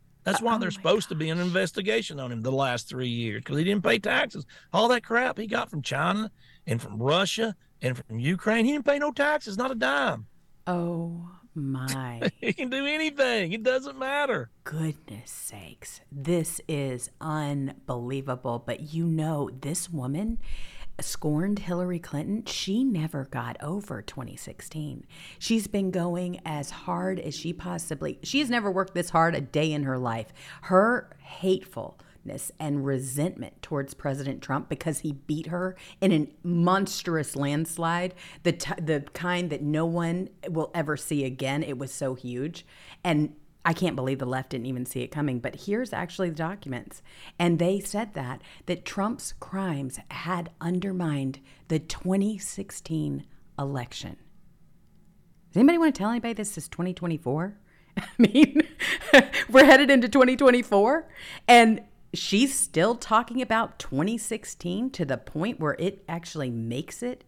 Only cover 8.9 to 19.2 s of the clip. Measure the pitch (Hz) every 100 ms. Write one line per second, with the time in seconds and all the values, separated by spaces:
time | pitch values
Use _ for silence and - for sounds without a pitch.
8.9 | 285 294 240 285 302 - 196 254 240 254
9.9 | 285 254 120 110 - _ - - 175 170
10.9 | 170 170 170 175 180 - 165 139 131 131
11.9 | 135 127 117 - - 233 - 254 262 277
12.9 | 302 311 285 262 226 170 226 233 262 269
13.9 | 269 262 285 285 190 117 _ - 156 160
14.9 | 147 - 104 - - - 104 82 - -
15.9 | - - 139 139 175 160 - - 147 135
16.9 | 127 - - 160 156 147 143 139 - -
17.9 | 123 120 135 135 127 127 117 120 117 151
18.9 | 160 170 160